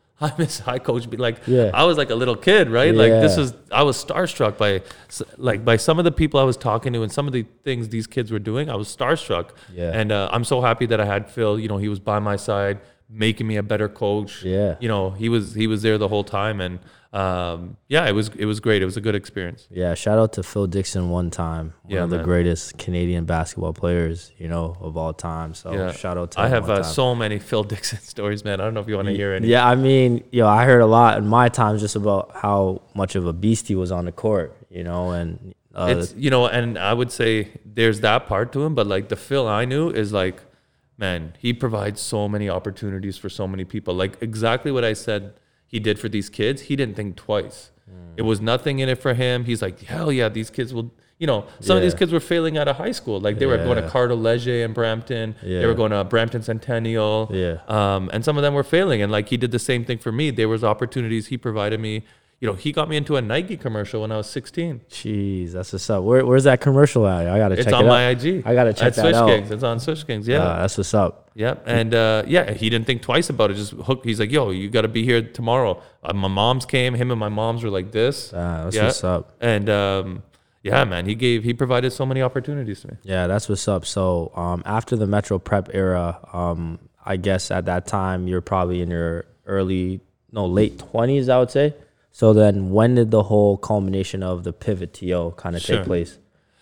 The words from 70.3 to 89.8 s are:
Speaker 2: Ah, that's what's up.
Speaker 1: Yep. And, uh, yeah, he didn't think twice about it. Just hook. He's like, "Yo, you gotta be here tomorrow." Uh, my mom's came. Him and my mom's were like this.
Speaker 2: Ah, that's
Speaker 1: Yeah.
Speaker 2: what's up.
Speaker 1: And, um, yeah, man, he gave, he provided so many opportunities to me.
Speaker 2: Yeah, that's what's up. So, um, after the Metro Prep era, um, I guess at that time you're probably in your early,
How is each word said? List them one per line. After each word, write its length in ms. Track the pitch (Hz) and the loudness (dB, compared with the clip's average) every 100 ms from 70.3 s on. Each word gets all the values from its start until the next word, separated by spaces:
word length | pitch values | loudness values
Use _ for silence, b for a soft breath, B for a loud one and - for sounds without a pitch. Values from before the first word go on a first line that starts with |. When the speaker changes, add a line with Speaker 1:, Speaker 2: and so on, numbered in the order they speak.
| 147 | 2
Speaker 2:
Ah, 160 | 90 85 | 2 0
that's 140 | 92 - | 0 -2
what's 160 | 95 | 0
up. 380 | 107 87 - _ 107 | 2 2 -2 _ -4
Speaker 1:
Yep. 260 | 117 - 117 | -4 -4 -2
And, 280 | 117 113 | 0 2
uh, 300 | 117 110 110 - | 4 4 2 2
yeah, 240 | 170 127 | 2 0
he 180 | 104 110 | -2 0
didn't 180 | 113 113 | 0 -2
think 120 | 117 | -4
twice 300 | - 139 170 | 0 -2 0
about 220 | 117 104 | 0 0
it. 20 | |
Just 160 | 101 104 | 0 -8
hook. 300 | - 90 131 | -6 -4 -4
He's 140 | 117 110 | -2 -2
like, 140 | 107 | 0
"Yo, 180 | 147 110 | 0 0
you 180 | 92 101 | -2 -2
gotta 180 | 117 110 | 0 0
be 160 | 113 | 0
here 180 | 123 117 | 2 2
tomorrow." 580 | 113 - 117 127 113 - B B | 0 -4 0 2 2 -2 B B
Uh, 120 | 76 | -6
my 120 | 98 95 | -2 0
mom's 400 | 95 117 127 - | 2 2 2 0
came. 280 | 131 127 | 0 0
Him 180 | 120 123 | 0 -2
and 80 | 113 | -2
my 80 | 104 | -2
mom's 340 | 104 113 117 | -2 -2 -2
were 80 | 113 | -4
like 220 | 95 98 | -4 -4
this. 400 | 107 123 139 - | 0 0 -2 -8
Speaker 2:
Ah, 280 | 90 87 82 | -6 -4 -4
that's 100 | 85 | -4
Speaker 1:
Yeah. 120 | 107 113 | 0 0
Speaker 2:
what's 180 | 131 | 0
up. 320 | 92 87 - _ | -2 -2 -4 _
Speaker 1:
And, 300 | 117 104 104 | -2 0 0
um, 540 | 101 98 98 92 98 - _ _ _ | 0 0 -2 -4 -10 -14 _ _ _
yeah, 180 | 98 127 | -2 0
man, 240 | 117 87 92 | 2 0 -4
he 80 | |
gave, 300 | 110 123 117 | 0 0 0
he 100 | 117 | 0
provided 380 | 120 127 123 127 | -2 0 0 0
so 120 | - | -2
many 180 | 131 131 | -2 -2
opportunities 580 | 127 135 147 143 110 95 | -2 -2 -6 -6 -8 -10
to 80 | - | -14
me. 60 | 92 | -14
Speaker 2:
Yeah, 240 | 95 92 90 | -4 -2 0
that's 200 | 98 - | 0 0
what's 200 | 98 - | -2 0
up. 180 | 95 - | -2 -2
So, 460 | 101 92 85 82 | -2 0 0 -2
um, 300 | - 87 87 - | -4 -4 -4 -4
after 300 | 110 - 117 | -4 -2 -2
the 100 | 101 | 0
Metro 320 | 104 - 95 | 0 0 -4
Prep 300 | - 101 92 | -2 -2 -2
era, 460 | 95 92 90 85 85 - | -2 0 0 -2 -6 -10
um, 480 | 87 87 85 82 82 - _ - | -4 -4 -4 -6 -10 -16 _ -6
I 120 | 95 | -2
guess 340 | 95 92 - | 0 0 -2
at 140 | 92 90 | -4 -2
that 200 | 90 - | -4 -2
time 400 | 104 92 92 90 | -2 -2 -2 -2
you're 140 | 90 | -4
probably 420 | - 95 90 90 | 0 0 0 -2
in 80 | 87 | -2
your 360 | 85 85 85 - _ - | -2 -4 -6 -10 _ -4
early, 540 | 98 95 95 | -2 0 0